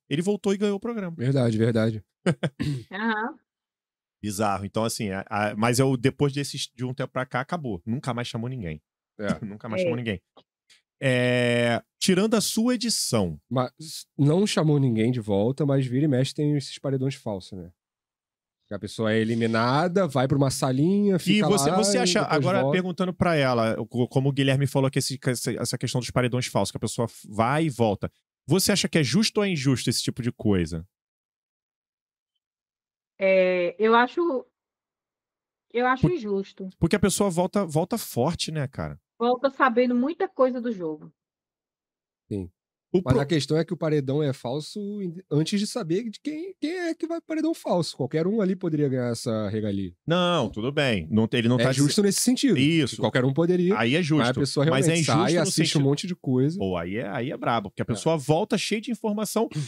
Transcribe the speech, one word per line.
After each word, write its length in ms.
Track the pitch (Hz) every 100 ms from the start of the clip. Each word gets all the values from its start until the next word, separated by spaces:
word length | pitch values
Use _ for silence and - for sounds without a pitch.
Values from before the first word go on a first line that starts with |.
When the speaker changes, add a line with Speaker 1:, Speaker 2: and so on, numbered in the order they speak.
| -
Speaker 1:
Ele 120 | 143
voltou 320 | 180 208 196
e 40 | 196
ganhou 180 | 208 196
o 40 |
programa. 340 | 233 233 180 160
Speaker 2:
Verdade, 400 | 123 135 120 110
verdade. 460 | 117 113 110 107 - _ 180
Speaker 3:
<coughs> 680 | 147 156 - 147 135 110
Aham. 460 | 190 226 214 247 - _ _ _ _ _ _ _ _
Speaker 1:
Bizarro. 440 | 104 98 104 98 101
Então, 180 | 113
assim, 260 | 113 - 104
a, 160 | 95 -
a, 260 | 104 104 104
mas 240 | 120 120
eu, 160 | 135 127
depois 380 | 131 - 143
desse, 240 | 139 139 139 - -
de 80 | 127
um 80 |
tempo 180 | 131 123
pra 120 | 127 127
cá, 140 | 123
acabou. 400 | 127 175 127 90 110
Nunca 280 | 123 139
mais 140 | 120 120
chamou 220 | 117 120
ninguém. 320 | 131 85 78 _ _ _ -
Speaker 2:
É. 80 | 101
Speaker 1:
<laughs> 180 | 87 104
Nunca 240 | 104 117
mais 120 | 107
chamou 140 | 180 123
Speaker 3:
É. 60 |
Speaker 1:
ninguém. 200 | 113 92 _ _ _ _ _ _ _ -
É, 800 | 139 123 123 123 120 120 120 117 - -
tirando 360 | - 180 220 220
a 60 |
sua 340 | - 226 233 247
edição. 640 | 233 - - 117 90 76 -
Speaker 2:
Mas 220 | 127 123 - 160 - - -
não 280 | 143 175 208
chamou 320 | 196 156 147
ninguém 320 | 131 110 113
de 80 | 123
volta, 460 | 107 98 110 143 143
mas 200 | 139 127
vira 200 | 127 156
e 20 |
mexe 260 | 127 139
tem 220 | - 147 147
esses 220 | 135 -
paredões 360 | 143 135 135 135
falsos, 360 | 113 98 - 95
né? 140 | 87 _ _ _ _ _ _ _ _ _ - 101
A 40 |
pessoa 340 | 104 - 110
é 60 | 113
eliminada, 880 | 110 117 113 113 120 143 175 185 170
vai 200 | 131 135
pra 100 | 143
uma 120 | 135
salinha, 640 | - 139 131 165 202 208 185
Speaker 1:
E 40 |
Speaker 2:
fica 280 | 180 208 190
Speaker 1:
você, 220 | 202 143
Speaker 2:
lá 80 | 190
Speaker 1:
você 200 | 202 202
Speaker 2:
e 40 |
Speaker 1:
acha, 180 | 180 208
Speaker 2:
depois 160 | - 160
Speaker 1:
agora 220 | 175 190
Speaker 2:
volta. 100 | 131 180
Speaker 1:
perguntando 380 | 180 175 180
pra 220 | 175 185 156
ela, 400 | 131 120 113 - 113
co-, 200 | 117 120
como 220 | 135 139
o 20 |
Guilherme 340 | 135 135 135 139
falou 220 | 139 135
que 100 | 135
esse, 180 | - 127
que 120 | 135
essa, 220 | 120 131
essa 240 | 104 - 127
questão 220 | 123 131
dos 80 | 117
paredões 360 | 131 123 123 -
falsos, 240 | 117 98
que 60 | -
a 20 |
pessoa 260 | 113 - 113
f-, 200 | - -
vai 360 | 104 117 147 165
e 40 |
volta. 420 | 120 113 95 90 _ _ _ -
Você 240 | 185 -
acha 180 | 202 -
que 80 | 170
é 60 |
justo 340 | 123 175 226 214
ou 60 | 202
é 40 |
injusto 400 | 160 135 123 -
esse 120 | -
tipo 180 | - -
de 100 | 120
coisa? 540 | - 107 95 80 82 90 _ _ _ _ _ _ _ _ _ _ _ _ _ _ _ _ _ _ _ _ _ _ -
Speaker 3:
É, 560 | 190 190 185 180 175 185
eu 160 | 220 233
acho, 500 | 247 - 339 254 - _ _ _ _ _ _ _ _ _ _ _ _
eu 140 | 233 254
acho 140 | 262
Speaker 1:
Por-, 120 | -
Speaker 3:
injusto. 560 | 349 214 196 196 - 190 -
Speaker 1:
porque 160 | 165 208
a 40 |
pessoa 300 | 202 - 202
volta, 360 | 170 180 208 165
volta 320 | 151 185 226
forte, 540 | - - 139 165 -
né, 160 | 156 135
cara? 320 | - 78 71 _ -
Speaker 3:
Volta 300 | 233 247 277
sabendo 460 | - 269 233 247 247
muita 320 | 269 349 370
coisa 320 | - 254 254
do 120 | 233
jogo. 420 | 190 160 151 165 _ _ _ _ _ _ _ _ _ _ _ -
Speaker 2:
Sim. 220 | 104 90 _ _ _ _
Speaker 1:
O 80 | 185
Speaker 2:
Mas 100 | 135 190
Speaker 1:
pro- 60 |
Speaker 2:
a 40 | 139
questão 320 | 160 - 156
é 80 | 170
que 80 |
o 40 | 175
paredão 440 | 160 151 135 147
é 100 | 147
falso 480 | 127 120 143 151 214 202 208
in-, 140 | 185 165 -
antes 280 | 147 160 202
de 60 | 208
saber 440 | 247 165 180 240
de 100 | -
quem, 320 | 285 302 381 -
quem 100 | 294 359 339
é 40 |
que 140 | 311 320
vai 120 | 330
pro 80 | -
paredão 260 | 320 311
falso. 440 | 330 302 180 156 -
Qualquer 300 | 131 156 175
um 120 | 226
ali 160 | 185 190
poderia 320 | 175 151 143
ganhar 220 | 127 120
essa 380 | 117 123 110 104
regalia. 420 | 107 104 98 92 - -
Speaker 1:
Não, 420 | 175 175 170 110
tudo 240 | 110 120
bem. 360 | 147 139 101 78
Não 180 | 107 110
te-, 100 | 123
ele 100 | 117
não 120 | 123
Speaker 2:
É 40 |
Speaker 1:
tá 80 | 123
Speaker 2:
justo 180 | 135 143 -
Speaker 1:
dize- 60 |
Speaker 2:
nesse 180 | 202 190
sentido, 340 | 247 254 277 147
que 60 |
Speaker 1:
Isso. 360 | 143 165 127 -
Speaker 2:
qualquer 280 | 113 135 131
um 80 |
poderia, 440 | 135 170 180 175 190
Speaker 1:
Aí 160 | 117 156
é 20 |
Speaker 2:
mas 80 | 151
a 20 |
Speaker 1:
justo. 320 | 156 117 131
Speaker 2:
pessoa 260 | 135 147 147
Speaker 1:
Mas 180 | 135 156
é 40 |
Speaker 2:
realmente 160 | 170 139
sai, 80 | 113
Speaker 1:
injusto 180 | 127 170
no 60 |
Speaker 2:
assiste 200 | 151 -
um 40 | 160
Speaker 1:
sentido 180 | 156
Speaker 2:
monte 220 | 139 143 180
de 80 | 180
coisa. 420 | 139 127 139 190
Speaker 1:
Pô, 180 | 95 87
aí 200 | 85 104
é, 120 | 180
aí 220 | 147 127
é 60 | -
brabo, 320 | 135 117 101
porque 100 | -
a 20 |
Speaker 2:
É. 20 | 120
Speaker 1:
pessoa 280 | 117 160 160
volta 420 | 131 156 214 196
cheia 200 | - 214
de 120 | 214
informação. 580 | 226 220 208 202 214 285 156